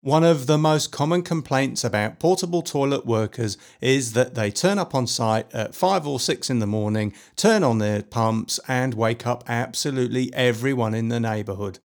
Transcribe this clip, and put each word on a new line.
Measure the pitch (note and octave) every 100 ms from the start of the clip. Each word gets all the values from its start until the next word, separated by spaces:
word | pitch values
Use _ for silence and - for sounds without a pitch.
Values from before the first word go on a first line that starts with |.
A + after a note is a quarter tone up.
One | C3+ D3+ E3
of | D#3+ C3
the | D3+
most | D#3 D3+ -
common | - C#3+ F3
complaints | F3 E3 - C3+ C3+ A2+ A#2+
about | G#2+ G#2+ -
portable | D#3+ F#3 F#3 F3
toilet | D#3+ D3 C#3 C#3 -
workers | A2+ G#2+ - A2+ G2 - _
is | B2+ C3+ B2
that | A2+ B2+ -
they | G#2
turn | - F3+ G3+
up | F3+
on | C3+ A#2+
site | - A2+ A2 - A#2+
at | A2
five | - F#3 F#3+ D3
or | C3+
six | - C3 -
in | B2+
the | G#2
morning, | G#2+ G#2 G#2+ G#2+ - - -
turn | G#3 A3
on | D#3 A2+
their | G#2 G#2
pumps, | G#2 A#2+ A2 A2+ - - -
and | B2+ C3 A2
wake | A2+ A#2 A#2+
up | B2 -
absolutely | A#2 A#2+ A2 D#3 C3 B2 B2+ B2+
everyone | - B2+ A2+ B2+ C3 A2
in | A2 A2+
the | A#2
neighbourhood. | A2+ G#2+ G#2 G2 G2+ F#2 _